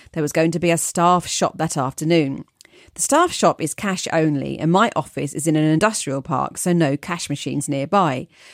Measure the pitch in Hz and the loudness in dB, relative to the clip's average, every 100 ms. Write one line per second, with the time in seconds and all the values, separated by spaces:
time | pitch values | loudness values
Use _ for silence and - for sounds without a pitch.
0 | - 165 147 - 165 165 170 165 - 185 | -10 -4 -2 2 2 2 0 0 0 2
1 | 170 180 - - 175 - 160 147 131 - | 4 4 0 -2 -2 -2 -4 -2 -4 -2
2 | 156 170 139 135 - _ - _ - - | 2 2 2 -4 -12 _ -20 _ -18 -6
3 | - 294 349 - 180 - 156 - 202 185 | 2 4 2 2 2 2 -4 -6 -6 -4
4 | - 165 160 143 135 131 156 185 226 - | -2 0 2 0 -4 -2 2 2 2 0
5 | 143 - 143 147 156 156 156 160 220 214 | -6 -6 -6 -2 0 2 4 4 2 -2
6 | - 135 - 131 135 - 180 175 147 143 | -4 -6 -4 -2 -2 -4 0 2 2 0
7 | - 170 - 143 139 139 - 139 139 202 | -6 -8 -6 -8 -4 -6 -4 -4 0 2
8 | 165 127 - _ - | 2 0 -8 _ -20